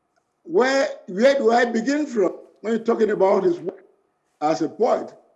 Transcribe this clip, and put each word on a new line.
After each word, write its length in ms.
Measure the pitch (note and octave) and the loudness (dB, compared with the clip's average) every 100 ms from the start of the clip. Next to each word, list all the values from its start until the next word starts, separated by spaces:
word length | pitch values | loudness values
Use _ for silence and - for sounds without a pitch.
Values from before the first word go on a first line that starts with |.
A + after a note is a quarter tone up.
| _ _ _ _ | _ _ _ _
where, 440 | - F3 B3+ C4+ - - - | -2 0 2 0 -2 -6 -10
where 280 | F#3 C4 C#4 | 2 2 4
do 160 | A3+ | 2
I 140 | A#3+ A#3 | 2 2
begin 400 | A3+ C4 D4 C#4 | -2 -2 -2 -2
from 320 | A#3 F3 - - _ | -2 -2 -2 -16 _
when 120 | G#3 | -4
you're 100 | A3+ | -2
talking 280 | A3+ A3+ G#3 | -2 0 0
about 320 | F3+ F#3+ G3+ | 2 2 4
his 160 | F#3 - | 2 -2
work 240 | - - _ _ _ _ _ _ | -6 -12 _ _ _ _ _ _
as 200 | D3+ D#3+ | -2 -2
a 80 | D3+ | -4
poet? 440 | - B3 A3 - - _ | -2 0 0 -4 -16 _